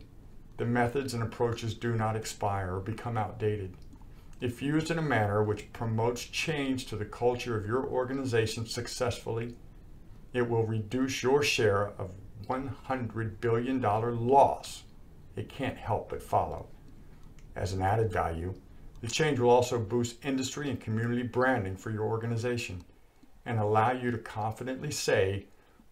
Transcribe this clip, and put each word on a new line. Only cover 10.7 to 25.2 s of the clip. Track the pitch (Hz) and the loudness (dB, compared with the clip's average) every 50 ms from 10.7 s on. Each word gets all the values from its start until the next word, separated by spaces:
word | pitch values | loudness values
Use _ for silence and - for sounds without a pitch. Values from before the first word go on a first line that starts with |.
| 110 110 101 - - 131 131 135 - - | 2 -2 -2 0 0 0 2 0 0 2
your | - 127 139 147 | 4 6 6 6
share | 147 - - - 117 104 98 101 101 104 - - | 6 4 4 4 6 6 6 4 2 0 -2 -6
of | 101 90 - - - - - - 104 | -8 -8 -8 -12 -14 -14 -14 -14 -4
one | - 131 131 - - 113 - | -4 -2 -2 -2 -6 -8 -10
hundred | - - 131 131 120 110 107 110 113 110 98 - | -4 -4 -4 -2 -2 -4 -2 -2 -4 -4 -4 0
billion | - 117 113 113 123 127 131 131 | 2 2 4 4 2 2 0 2
dollar | - 104 101 110 117 120 | 4 4 4 4 2 0
loss | 120 113 117 120 139 143 - - - - - - - - - - - - - - - - - - - | 0 0 4 6 8 8 8 6 4 -2 -6 -12 -12 -14 -14 -18 -20 -20 -20 -20 -20 -20 -20 -10 -8
it | - - - | -8 -8 -8
can't | - - 135 110 - - | -6 -4 -4 -4 -4 -6
help | - - 110 - - - | -2 -2 -2 -2 -2 -4
but | - - | -8 -8
follow. | - - - 104 90 78 78 82 - - - - - - - - - - - - - - - - - - - | -4 0 2 2 2 2 -4 -8 -10 -12 -16 -18 -18 -18 -18 -18 -18 -18 -18 -18 -18 -18 -18 -18 -18 -12 -6
As | - - 90 | -4 -4 -2
an | 95 95 | 0 0
added | 92 95 107 113 113 98 | 2 2 4 4 2 2
value, | 90 87 85 82 82 82 85 95 - - - - - - - - - - | 2 0 0 0 -2 -4 -4 -6 -6 -8 -14 -18 -18 -16 -16 -16 -12 -10
the | - | -8
change | 110 - - 156 151 139 117 | -4 0 2 2 4 4 6
will | 120 120 | 8 8
also | 120 123 120 - 127 117 | 8 8 6 4 0 -2
boost | 104 98 120 120 120 117 - - - | 0 0 0 0 0 0 -4 -6 -4
industry | 143 131 131 131 - - 143 147 139 | -2 0 0 -2 -2 -4 -4 -4 -4
and | 117 - | -4 -4
community | - 113 110 110 117 120 120 123 | -4 -2 -2 0 0 0 0 0
branding | 123 117 - 123 127 131 131 120 98 95 95 | -2 0 2 4 4 6 4 2 0 -2 -6
for | - - 110 | -6 -6 -4
your | 110 104 107 | -2 -2 0
organization | 110 110 110 113 117 117 110 113 123 123 117 - - 92 87 - - - - - - _ - - - - - - | 0 0 0 0 -2 -2 0 0 0 0 0 -2 -6 -8 -10 -12 -16 -20 -20 -20 -20 _ -20 -20 -20 -20 -12 -6
and | 123 117 110 | -2 0 2
allow | 104 104 107 110 110 120 | 4 6 6 6 6 4
you | 131 127 123 120 | 2 2 0 0
to | 117 110 | -2 -2
confidently | - - - 113 104 110 110 - 123 127 131 175 156 147 | -6 -8 -6 -4 -4 -4 -4 -4 -6 -6 -6 -4 -6 -6
say, | - - - - 135 110 | -4 -2 2 2 4 4